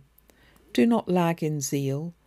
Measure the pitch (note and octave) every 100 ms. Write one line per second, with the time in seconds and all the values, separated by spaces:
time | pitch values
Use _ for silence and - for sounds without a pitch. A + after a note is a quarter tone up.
0 | - _ _ _ _ _ _ - A#3 A#3
1 | - F3+ E3+ E3+ D#3 D3+ C#3 C#3+ C#3 C#3
2 | E3 -